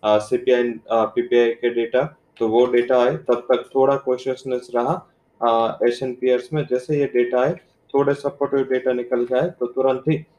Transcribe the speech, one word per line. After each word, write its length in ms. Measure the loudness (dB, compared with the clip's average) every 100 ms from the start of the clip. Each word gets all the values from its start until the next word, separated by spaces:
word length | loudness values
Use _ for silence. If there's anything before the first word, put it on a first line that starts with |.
uh, 160 | 2 0
सीपीआई 420 | 2 -2 2 2
and, 120 | 2
uh, 300 | -4 -2 0 0
पीपीआई 360 | -2 0 2 2
के 200 | 2 -2
डेटा, 280 | -2 0 0 -2 -6 _ -4
तो 100 | 0
वो 160 | 4 4
डेटा 360 | 2 2 2
आए 120 | 2 0 -2
तब 160 | -2 0
तक 180 | -2 0
थोड़ा 220 | 0 2 2 -2
कॉशियसनेस 580 | -4 -4 -8 -6 -8 -4
रहा, 240 | -4 -2 -4 -8 _ _ _
uh, 480 | 0 2 0 0 -2
एशियन 260 | -2 -6 -4
पीयर्स 320 | 0 0 -2
में। 120 | -6 -2
जैसे 300 | -4 -2 -2
ये 60 | 0
डेटा 260 | 0 0 0
आए, 120 | 0 -2 _ _ _
थोड़े 200 | 0 0 0 -4
सपोर्टिव 420 | -4 -2 -2 0
डेटा 180 | -2 0
निकल 320 | -4 -2 -2
के 140 | 0 0
आए, 120 | -2 -4
तो 60 | -6
तुरंत 360 | 0 0 0 -2
ही 160 | -4 -4